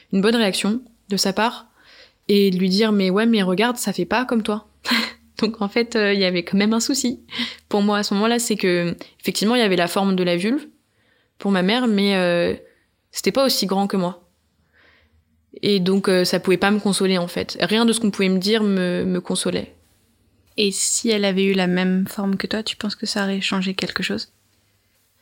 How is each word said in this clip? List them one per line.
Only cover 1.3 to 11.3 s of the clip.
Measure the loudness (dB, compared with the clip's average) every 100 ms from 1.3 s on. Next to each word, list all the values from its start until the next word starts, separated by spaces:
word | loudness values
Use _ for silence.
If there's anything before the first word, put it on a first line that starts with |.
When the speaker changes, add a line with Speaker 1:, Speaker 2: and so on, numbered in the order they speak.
Speaker 1:
part, | 0 -2 -2 -16 _ -20 -20 -20 _ 2
et | 4 4
de | 4
lui | 2
dire, « | 2 2
Mais | 2 2
ouais, | 2 2
mais | 2
regarde, | 2 2 0 0
ça | -4
fait | -4 0
pas | -2
comme | 0 -2
toi. » | -2 -4 -8 _ -4
<laughs> | -2 -4 -10 _ -4
Donc, | -4 -2
en | -2
fait, | -2 0 0
euh, | 2
il | 2
y |
avait | 2 0
quand | 0 0
même | 2
un | 2
souci | 0 0 -2 -4 -8 -8 -8 -10 -4
pour | 0
moi | 2 2
à |
ce | 0
moment-là, | 0 0 0
c'est | 0
que, | 0 2 2 0 -4 -12 _
effectivement, | -6 -2 0 2
il |
y |
avait | 4
la | 2 2
forme | 0 0
de | 2
la | 0 0
vulve | 0 -2 -6 _ _ _ _ _ _